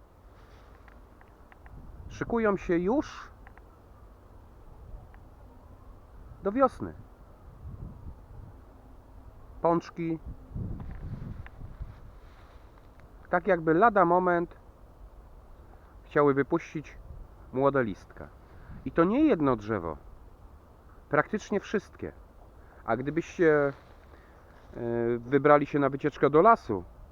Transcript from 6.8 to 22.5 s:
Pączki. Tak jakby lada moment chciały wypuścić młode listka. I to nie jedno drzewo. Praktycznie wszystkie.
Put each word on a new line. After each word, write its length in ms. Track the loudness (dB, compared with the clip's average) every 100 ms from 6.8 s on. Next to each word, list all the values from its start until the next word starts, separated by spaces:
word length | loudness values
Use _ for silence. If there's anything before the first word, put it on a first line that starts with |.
| -10 -10 -18 -20 -20 -20 -20 -18 -14 -12 -14 -14 -16 -18 -18 -20 -20 -20 -20 -20 -20 -20 -20 -20 -20 -20 -20 -2
Pączki. 560 | 2 2 -2 -8 -6 -6 -10 -14 -12 -10 -8 -8 -10 -10 -10 -10 -10 -12 -16 -16 -16 -12 -14 -14 -18 -20 -20 -20 -20 -20 -20 -20 -20 -20 -20 -20 -4
Tak 160 | -2 2
jakby 280 | 2 4
lada 300 | 6 6 6
moment 520 | 4 4 4 2 0 -8 -20 -20 -20 -20 -20 -20 -20 -20 -20 -20 -20 -20 -20 -20
chciały 320 | -2 2 4
wypuścić 640 | 4 2 -2 -4 -12 -12 -16 -18 -16 -18 -20 -8
młode 320 | 0 2 2
listka. 440 | 0 -4 -14 -18 -18 -20 -20 -20 -18 -12
I 60 | -4
to 140 | 2
nie 200 | 4 4
jedno 320 | 4 4 2 0
drzewo. 400 | -2 -4 -4 -8 -14 -20 -20 -20 -20 -20 -20 -20 -20 -20 -2
Praktycznie 520 | 0 0 -2 -2 -4
wszystkie. 520 | -2 -6 -6 -12 -12 -12 -20 -20 -20